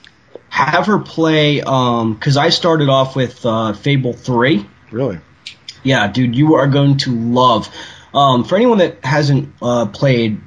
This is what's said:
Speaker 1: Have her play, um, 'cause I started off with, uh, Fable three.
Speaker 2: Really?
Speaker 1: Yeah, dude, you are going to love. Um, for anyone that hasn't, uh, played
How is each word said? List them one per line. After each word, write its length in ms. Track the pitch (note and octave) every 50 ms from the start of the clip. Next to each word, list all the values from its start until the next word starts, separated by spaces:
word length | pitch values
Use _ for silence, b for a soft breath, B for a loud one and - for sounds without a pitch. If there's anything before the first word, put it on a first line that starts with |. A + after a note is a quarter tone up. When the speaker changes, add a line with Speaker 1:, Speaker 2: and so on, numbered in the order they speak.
| b b _ _ _ _ _ - - _
Speaker 1:
Have 380 | - - - D#3 E3+ F3+ F3
her 120 | G3+ G#3 E3
play, 640 | C#3 - - - D#3+ D#3+ D#3 D3+ D3+ D3 D3 C3+
um, 560 | - - C3+ B2+ B2 B2 A#2 A#2 A2+ A2 A2
'cause 180 | G#2+ - C#3+ C3+
I 140 | C#3+ D3+ E3+
started 400 | E3+ - - E3+ E3 D#3 D3 C3+
off 260 | C3+ C3+ C3 C3 -
with, 300 | C#3 B2+ A2 - - -
uh, 260 | A#2+ A2 A2+ A2+ A2
Fable 400 | G2+ G2+ - D3 C#3+ C3+ B2+ B2
three. 540 | A2+ - - - B2 A#2 A#2+ C3+ E3+ G3+ G3+ - _ _ - _
Speaker 2:
Really? 280 | G#2+ A#2 C#3 A#2+ F#2 D#2+ - _ _ _ _ - - _ _ - - - -
Speaker 1:
Yeah, 240 | C3 C3+ A#2+ G#2 G2+
dude, 240 | G2 B2 B2+ A#2+ A2+
you 200 | B2+ D3+ D#3 D#3
are 120 | C3 C#3
going 300 | C#3+ C3+ C#3+ C#3 C#3 C#3
to 140 | C3+ - C3+ A#2+
love. 540 | A2+ A#2 A#2 A#2+ B2+ B2+ B2 A#2 G2+ - - B B B B B B B B B
Um, 300 | C#3 C#3+ C3+ B2+ A#2+ A2+
for 140 | - F3+
anyone 220 | G3+ A#3+ B3 A3+ G3
that 180 | E3+ D3+ - - -
hasn't, 480 | C3+ D3+ D3 D3 C#3 C#3+ B2+ - - - _
uh, 240 | - A#2+ A#2+ A#2+ A2+
played 560 | G2+ - - D3 C3+ B2+ A#2 A2+ A2 G#2+ - -